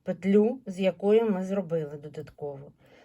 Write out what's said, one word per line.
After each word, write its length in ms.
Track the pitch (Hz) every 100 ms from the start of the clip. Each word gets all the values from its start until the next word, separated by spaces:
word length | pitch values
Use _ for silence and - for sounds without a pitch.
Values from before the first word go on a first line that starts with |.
петлю, 560 | - 170 190 208 214 269 -
з 140 | 185
якої 440 | 190 180 202 220
ми 200 | 226 185
зробили 540 | 190 202 165 165 147 147
додатково. 760 | 147 156 143 - 143 139 143 _ _ _